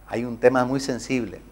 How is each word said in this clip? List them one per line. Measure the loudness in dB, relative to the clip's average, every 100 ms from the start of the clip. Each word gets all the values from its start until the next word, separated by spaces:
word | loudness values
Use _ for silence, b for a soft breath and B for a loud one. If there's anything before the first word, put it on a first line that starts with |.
| -8
hay | -6 -4
un | 4
tema | 4 4 0
muy | 0
sensible. | -4 -6 -2 -2 -2 -10 -18